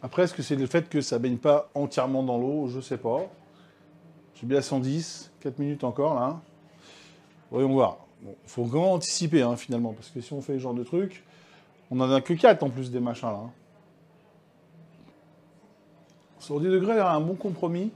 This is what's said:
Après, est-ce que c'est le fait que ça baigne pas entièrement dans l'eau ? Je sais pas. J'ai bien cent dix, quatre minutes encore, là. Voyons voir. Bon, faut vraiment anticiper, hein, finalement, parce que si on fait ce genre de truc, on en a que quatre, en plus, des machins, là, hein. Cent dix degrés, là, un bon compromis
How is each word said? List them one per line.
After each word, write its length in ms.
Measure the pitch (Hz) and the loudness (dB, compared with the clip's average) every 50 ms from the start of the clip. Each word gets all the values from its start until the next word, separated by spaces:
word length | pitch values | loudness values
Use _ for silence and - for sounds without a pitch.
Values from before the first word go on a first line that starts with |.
| - | -12
Après, 200 | 123 - - 180 | -6 0 0 0
est-ce 100 | 170 - | 0 0
que 100 | - 135 | -6 -4
c'est 120 | - 147 | -4 -2
le 120 | 135 135 123 | -2 -2 0
fait 200 | - 170 165 - | 0 0 -2 0
que 120 | - 151 | -2 -2
ça 160 | 139 - 123 120 | -2 0 -2 -2
baigne 200 | 120 131 123 - | 0 0 -2 0
pas 320 | - 151 147 147 147 - _ | 4 4 4 4 2 -2 _
entièrement 480 | 143 143 - - - 127 131 135 131 | -4 -4 -2 0 -2 0 0 0 -2
dans 160 | 131 127 123 120 | 0 0 0 0
l'eau ? 300 | 120 135 143 151 147 127 | 0 0 -2 -2 -4 -4
Je 120 | 123 131 | -6 -8
sais 180 | 127 - 139 117 | -6 -6 -8 -4
pas. 220 | - 117 117 143 185 190 - - - _ - - - - _ _ - - - - - - - - - - _ | -2 -2 -2 -2 -4 -6 -12 -20 -20 _ -20 -20 -20 -20 _ _ -20 -20 -20 -20 -20 -20 -20 -20 -20 -20 _
J'ai 100 | - - | -12 -4
bien 160 | 120 135 139 | 2 2 2
cent 180 | 135 - 151 135 | 2 2 -2 -2
dix, 520 | 127 131 139 165 165 - - - - - _ _ | 0 0 -2 -2 -4 -6 -10 -16 -18 -20 _ _
quatre 180 | - 143 120 147 | -10 -8 -6 -4
minutes 260 | 143 143 147 143 - | -4 -4 -4 -4 -4
encore, 300 | 123 113 - 139 156 156 | -4 -2 0 0 0 2
là. 260 | 123 120 131 160 170 - - - _ _ - - - - - - - - - - - _ _ _ - _ _ | 0 0 -2 -4 -6 -12 -20 -20 _ _ -20 -20 -20 -20 -20 -20 -20 -20 -20 -20 -20 _ _ _ -20 _ _
Voyons 240 | - 123 135 135 135 | 0 0 2 4 6
voir. 240 | 135 123 98 - - - _ _ _ | 6 4 4 2 -4 -16 _ _ _
Bon, 140 | - 98 98 - _ | -18 -18 -18 -18 _
faut 180 | - - - 120 | -14 -6 -4 -4
vraiment 300 | 117 120 151 175 190 185 | 0 0 2 4 4 2
anticiper, 480 | 170 - - - - 175 160 156 156 | 2 0 -4 -4 -2 -2 4 4 4
hein, 140 | 127 120 120 | 4 4 0
finalement, 380 | 117 - - 123 117 120 113 107 | -2 -4 -4 -2 -2 -2 -2 -4
parce 160 | 104 - - | -10 -16 -14
que 120 | - 131 | -12 -12
si 120 | 117 - 151 | -10 -8 -10
on 80 | 139 | -10
fait 120 | 131 - 139 | -6 -4 -6
ce 60 | 135 | -4
genre 160 | 127 127 120 | -4 -4 -6
de 80 | 123 120 | -6 -6
truc, 420 | 123 - 175 196 190 - - - _ - - - - - - _ _ _ _ _ _ | -2 -2 -2 -2 -2 -6 -14 -20 _ -20 -20 -20 -20 -20 -20 _ _ _ _ _ _
on 100 | 127 127 | -2 0
en 120 | 131 131 | 2 4
a 100 | 135 135 | 4 2
que 120 | 131 - 175 | 2 0 -2
quatre, 280 | 165 - 247 202 - | 6 8 8 8 8
en 80 | 156 139 | 2 -4
plus, 220 | 120 131 131 127 | -4 -6 -8 -6
des 80 | 123 123 | -4 -4
machins, 280 | 120 120 120 - - 117 | -2 -4 -4 -4 -6 -6
là, 140 | 104 101 110 | -6 -6 -10
hein. 80 | 120 120 _ _ _ _ _ _ _ _ _ _ _ _ _ _ _ _ _ _ _ _ _ _ _ 165 165 160 - - - - - - - _ _ 160 165 160 _ _ - - - _ _ _ _ - - - _ _ _ _ _ _ - | -14 -16 _ _ _ _ _ _ _ _ _ _ _ _ _ _ _ _ _ _ _ _ _ _ _ _ -20 -20 -20 -20 -20 -20 -20 -20 -20 _ _ _ _ _ _ _ -20 -20 -20 _ _ _ _ -20 -20 -20 _ _ _ _ _ _ -20
Cent 200 | - - 147 147 | -10 -6 -4 0
dix 100 | 156 185 | 2 4
degrés, 260 | 185 190 185 202 226 | 4 4 4 4 2
là, 160 | 220 196 180 | 4 4 4
un 80 | 165 151 | 2 2
bon 160 | 156 170 190 | 2 0 -4
compromis 560 | 180 - 208 175 - - 170 170 175 190 220 214 | -4 -4 -6 -4 -2 -2 -2 -2 -2 -4 -4 -6